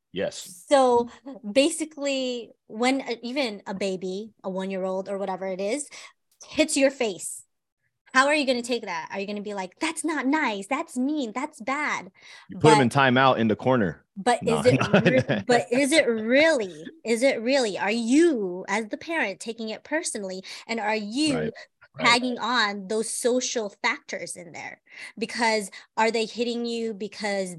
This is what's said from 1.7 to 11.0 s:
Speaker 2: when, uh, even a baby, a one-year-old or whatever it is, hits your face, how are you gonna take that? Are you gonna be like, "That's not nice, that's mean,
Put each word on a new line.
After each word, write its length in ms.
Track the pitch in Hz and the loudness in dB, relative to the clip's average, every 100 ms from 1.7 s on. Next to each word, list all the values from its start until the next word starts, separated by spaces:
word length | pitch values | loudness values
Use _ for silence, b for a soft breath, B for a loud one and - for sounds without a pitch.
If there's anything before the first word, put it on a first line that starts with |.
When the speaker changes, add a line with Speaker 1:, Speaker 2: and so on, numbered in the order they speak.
| - 311 - 277 269 254 240 226 _ _ | 0 -8 -6 -4 -2 -4 -6 -10 _ _
Speaker 2:
when, 340 | 220 247 269 | -2 0 0
uh, 140 | - 233 | -4 -8
even 400 | 240 262 254 202 - | -6 -4 -4 -6 -10
a 80 | |
baby, 580 | 196 196 185 185 185 220 _ | -6 -4 -4 -6 -8 -10 _
a 60 | 196 | -8
one-year-old 580 | 185 190 190 185 185 196 | -6 -6 -4 -4 -4 -6
or 100 | 196 | -6
whatever 280 | 190 180 190 | -6 -6 -6
it 140 | 185 | -4
is, 280 | 196 277 - B B _ _ _ - | -4 -4 -8 B B _ _ _ -10
hits 280 | - 311 302 | 0 0 4
your 140 | 277 | 2
face, 540 | 277 226 165 - - _ _ _ _ _ _ _ | 2 -4 -4 -12 -14 _ _ _ _ _ _ _
how 120 | 262 277 | 2 4
are 60 | |
you 120 | 311 262 | 4 2
gonna 160 | 247 | 0
take 220 | 233 240 | -2 -4
that? 240 | 208 170 156 | -4 -8 -8
Are 80 | 196 | -8
you 60 | 196 | -6
gonna 160 | 208 | -6
be 120 | 202 | -6
like, 240 | 202 185 - | -8 -8 -6
"That's 240 | 320 320 | -6 -4
not 220 | 302 302 254 | -4 -2 0
nice, 400 | 311 277 202 196 | 0 0 -4 -4
that's 280 | 277 - | -4 -4
mean, 340 | 247 | -4